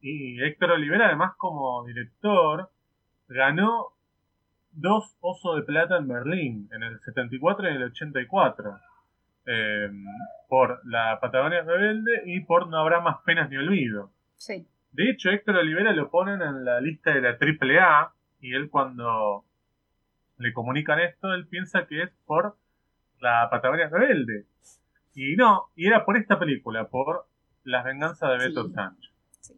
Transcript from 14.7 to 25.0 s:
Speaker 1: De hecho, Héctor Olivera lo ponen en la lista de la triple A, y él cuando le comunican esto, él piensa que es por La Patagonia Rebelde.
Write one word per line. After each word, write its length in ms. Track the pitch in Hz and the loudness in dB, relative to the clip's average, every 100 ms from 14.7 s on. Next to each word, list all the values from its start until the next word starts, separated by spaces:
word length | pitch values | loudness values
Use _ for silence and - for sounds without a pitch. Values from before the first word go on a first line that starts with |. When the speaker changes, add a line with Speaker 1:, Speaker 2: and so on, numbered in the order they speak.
| _ _ | _ _
Speaker 1:
De 180 | 131 214 | -2 0
hecho, 200 | - 185 | 0 0
Héctor 280 | 202 214 190 | 0 2 2
Olivera 340 | 156 160 214 | 2 2 2
lo 180 | 180 139 | 2 2
ponen 300 | 170 190 196 | 0 0 -2
en 220 | 160 139 | -6 -6
la 160 | 127 120 | -2 -2
lista 340 | 139 160 - | -2 -4 0
de 80 | 143 | 2
la 160 | 123 117 | 2 0
triple 420 | 143 156 131 151 | 0 0 4 6
A, 340 | 185 151 165 _ _ _ | 8 6 4 _ _ _
y 140 | 127 | -8
él 160 | 127 151 | -6 -2
cuando 760 | 147 135 123 117 113 107 101 _ _ _ _ _ _ _ _ _ _ | -2 -2 -4 -4 0 0 -2 _ _ _ _ _ _ _ _ _ _
le 160 | 120 | -6
comunican 460 | 117 120 135 151 151 | -4 -4 -4 0 0
esto, 340 | 175 - 196 | 0 -2 -6
él 140 | 185 165 | -6 -6
piensa 400 | 175 190 190 170 | -10 -2 -2 -2
que 160 | 151 | -6
es 80 | 180 _ _ | -6 _ _
por 320 | 156 202 - _ _ _ _ _ _ | 0 0 -4 _ _ _ _ _ _
La 280 | 123 120 117 | 2 2 2
Patagonia 400 | 123 127 151 160 | 2 0 0 0
Rebelde. 560 | 165 269 196 120 107 101 _ _ _ _ _ | 2 2 2 -4 -8 -12 _ _ _ _ _